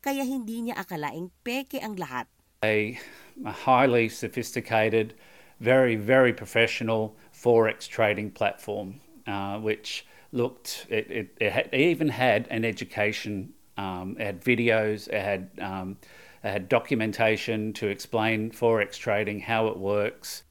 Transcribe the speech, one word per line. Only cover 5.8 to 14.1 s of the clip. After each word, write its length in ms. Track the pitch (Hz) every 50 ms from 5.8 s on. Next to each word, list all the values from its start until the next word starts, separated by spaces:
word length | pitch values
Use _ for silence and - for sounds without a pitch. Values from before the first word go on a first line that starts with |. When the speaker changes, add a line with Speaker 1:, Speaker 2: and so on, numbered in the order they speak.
| 131 123 113
Speaker 2:
very 400 | 107 101 110 131 135 127 123 113
professional 800 | - 110 - - 113 117 113 - - 120 113 113 110 110 110 - - - -
forex 560 | _ - - 120 117 113 110 110 110 - -
trading 420 | - - - 113 104 104 104 107 101
platform, 720 | - - 110 101 - - - - 101 104 101 95 110 143 - - - - _
uh, 320 | - 101 98 98 101 101
which 480 | 107 110 107 107 - - - - - - _ - - - _ -
looked, 500 | 120 120 127 - - _ - - - - -
it, 160 | 117 110 107 -
it, 180 | - 113 101 - - -
it 100 | 110 101 92
ha-, 160 | 131 - -
it 100 | - 131
even 300 | 147 175 165 139 165 147
had 340 | 117 110 127 127 104 110 120 -
an 160 | - 113 113
education, 880 | 113 104 - 123 - - 107 104 107 107 - - 107 104 95 101 - - _ _ _ _ -
um, 400 | 101 95 92 90 92 95